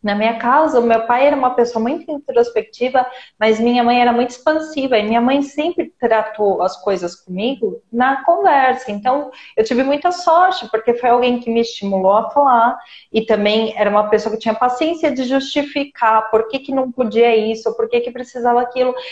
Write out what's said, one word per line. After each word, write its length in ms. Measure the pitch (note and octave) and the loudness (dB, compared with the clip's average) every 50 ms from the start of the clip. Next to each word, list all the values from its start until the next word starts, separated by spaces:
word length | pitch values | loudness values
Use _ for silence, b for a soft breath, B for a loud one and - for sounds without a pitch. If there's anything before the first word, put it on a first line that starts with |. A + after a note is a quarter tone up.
| - | -6
na 100 | G#3 G3+ | -4 -2
minha 220 | G3+ G#3+ A3+ A#3 | 0 0 -2 -2
casa, 420 | A#3 A#3+ A#3+ C4+ D4+ D#4+ D4+ C4 A#3+ | -2 0 2 2 4 2 4 2 2
o 40 | |
meu 240 | A#3 A#3 A3+ A3+ A3+ | 2 2 2 2 2
pai 200 | A3+ A#3+ B3+ C#4 | 0 0 2 2
era 80 | D4 C#4+ | 2 2
uma 200 | C4+ B3+ B3+ B3 | 2 0 0 0
pessoa 280 | B3+ A#3+ A#3+ - A3+ | 0 0 0 -2 -4
muito 280 | A3 A#3+ D#4 E4+ - - | -4 -2 -4 -6 -6 -8
introspectiva, 920 | D4+ C#4+ - - A3+ A#3 A#3+ A#3+ - G#3+ - - - - A#3+ B3+ B3+ B3+ - B B B B B B _ | -10 -8 -8 -2 0 0 0 2 -2 -4 -6 -6 -8 -6 -4 0 0 0 0 B B B B B B _
mas 180 | G#3+ A3 A3 G#3+ | 0 0 2 2
minha 240 | A3+ A#3+ A#3+ B3 | 2 2 2 2
mãe 200 | A#3 A#3+ B3 B3 | 2 2 2 4
era 100 | A#3+ A#3+ | 2 2
muito 200 | A#3 A#3 B3+ B3 | 2 2 0 -2
expansiva. 640 | - - - D#4+ D#4 D#4 D#4 - - C#4 C4 B3+ B3 G#3+ | -4 -4 -2 0 0 0 -4 -4 -6 -6 -2 0 0 0
E 40 | |
minha 180 | G#3 G#3+ A3+ A#3 | 0 0 0 0
mãe 200 | A#3+ B3+ C#4 C#4+ | 2 2 0 0
sempre 540 | C#4 C#4 - D4 D4+ F4 F4 E4+ - - - _ | -2 -4 -4 -4 -4 -4 -4 -4 -6 -6 -6 _
tratou 640 | A#3+ A#3 A3 A3 A3 G#3+ - G#3+ G#3 G3+ F#3 - | -2 0 0 0 0 -4 -4 -2 0 0 0 0
as 160 | F3+ F#3+ - | -2 -4 -4
coisas 400 | - - G#3 G3 F3+ F3+ F3 - | -4 -4 -4 -4 -4 -4 -8 -10
comigo 640 | - _ F#3 F3+ F#3 A3 B3+ C#4 - A#3 F#3+ F3 - - _ | -14 _ -12 -8 -6 -4 -4 -4 -4 -6 -6 -6 -10 -14 _
na 320 | A3+ A#3 B3+ C4+ C#4 C#4+ | -2 0 0 0 0 0
conversa. 720 | - E4+ E4+ G4 G4+ F4+ C#4+ C#4 C4 B3+ B3+ B3+ - A3 | 0 0 0 2 2 2 4 4 4 2 0 -2 -6 -8
Então, 380 | G#3 G3+ G#3 B3+ C4+ D4 D4 - B B B B B | -10 -4 -2 -2 -2 -2 -4 -8 B B B B B
eu 80 | A3 A3 | -2 0
tive 180 | - B3 A#3+ | 0 0 0
muita 300 | C4+ C4+ D4 D4 - F4+ | 2 0 0 0 0 -2
sorte, 560 | F4+ F4+ - F4 D#4+ F4 F#4 F#4 F#4 - A3+ - | -2 0 2 2 4 4 4 4 2 -2 -6 -6
porque 220 | - A3 - B3 | -6 -2 0 -2
foi 160 | A#3 - B3+ A#3+ | -2 0 2 2
alguém 320 | A#3+ B3 B3 B3 B3 A#3+ | 2 4 2 0 0 -2
que 100 | - A#3 | -4 -2
me 120 | A3+ A#3 | 0 0
estimulou 500 | A#3 A#3 - - G3+ G3 G3 F#3+ F#3+ F#3+ | 0 -2 -4 -8 -6 -4 -2 2 2 4
a 160 | G3+ A3 A3+ - | 4 2 0 0
falar. 500 | - C#4+ C#4+ C4+ B3 A#3 A3+ A#3+ A#3+ B B B B B B B | 0 2 4 4 4 4 4 2 0 B B B B B B B
E 120 | - A3 | -2 -2
também 500 | A3 A3+ A3 G3+ G#3 G#3 G#3+ A3 A3 G#3+ - - | 0 0 0 0 2 2 2 0 0 -2 -2 -2
era 100 | G#3 G3+ | 0 2
uma 220 | G3+ G#3 G#3+ G#3 | 2 2 2 2
pessoa 240 | G#3+ G#3 - A3 A3 | 0 0 0 -4 -6
que 80 | A3 | -4
tinha 120 | - A3+ A3 | -2 -2 0
paciência 560 | - B3 B3 B3 - D#4+ D#4+ E4+ D#4+ E4+ D4 | 2 0 0 0 0 -2 -2 -2 -2 -2 -2
de 140 | B3 C4 B3+ | -2 -2 -2
justificar 1080 | B3 C4+ C4+ C4+ - - D4 C#4+ C#4+ - C#4+ C#4 C#4 _ - A#3+ A3 A3 A3 A3 G#3+ | -2 -2 -2 -2 -2 -4 -4 -4 -4 -6 -6 -6 -6 _ -2 0 2 2 2 2 2
por 180 | A3+ A3 A3 - | 0 0 0 0
que 100 | C#4 C4 | -6 -8
que 120 | C4+ - | -6 -4
não 220 | C4+ C4+ C4 B3+ | -4 -2 -4 -4
podia 420 | - B3+ B3 G#3 G3+ A3+ A#3 A#3+ A3+ | -4 -4 -4 0 2 4 4 4 4
isso, 400 | A3 G#3+ A3 A3 A3 - A3+ A3+ | 2 2 0 -4 -2 -4 -4 -2
por 140 | - A3+ - | -2 -2 -2
que 120 | B3 A#3+ | -2 -2
que 100 | A#3+ B3 | -2 -4
precisava 500 | A#3+ B3 B3 - - B3 A#3 A#3+ A#3+ A#3+ | -8 -10 -12 -12 -10 -4 0 0 2 2
aquilo. 340 | B3 A#3+ - B3+ B3+ B3+ B3+ B B B | 0 -2 -2 -2 -2 -2 -2 B B B